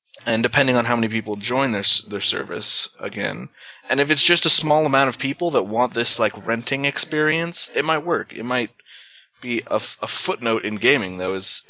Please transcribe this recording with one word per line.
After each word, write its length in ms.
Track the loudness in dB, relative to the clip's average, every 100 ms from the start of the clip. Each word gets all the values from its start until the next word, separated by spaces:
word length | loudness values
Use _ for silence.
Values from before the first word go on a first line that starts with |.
| _ -10 -2
and 160 | 0
depending 320 | 2 2 4 4
on 100 | 2
how 100 | 2
many 120 | 0
people 280 | -2 -4 -6
join 360 | -2 0 0
their 80 | 0
s-, 220 | 0 0
their 200 | -2 -4
service, 680 | -2 -4 -4 -4 0 2 0 -4
again, 500 | -8 -4 -6 -6 -10 -16 -20 -18 -2
and 100 | 0
if 120 | 2
it's 120 | 4
just 220 | 4 4 4
a 40 |
small 360 | 4 4 2 4
amount 240 | 4 2
of 80 | 0
people 340 | -4 -4 0
that 120 | 0
want 300 | 2 0 0
this, 260 | 0 0 2
like, 260 | 0 -2 -4
renting 400 | -4 -2 -2 -2
experience, 840 | -2 -2 0 0 0 -2 -2 -2
it 120 | -2 0
might 200 | 0 0
work. 280 | -2 -4
It 100 | -8
might 260 | -4 -2 -4 _ _ -20 -20 -20 _ _
be 220 | -6 -6 -2
a 80 | -2
f-, 220 | -4 -8
a 60 | -6
footnote 560 | -4 -4 -2 -2 -2
in 120 | -2 0
gaming, 420 | 2 2 0 -4
though, 160 | -4
is, 300 | -2 -2 -4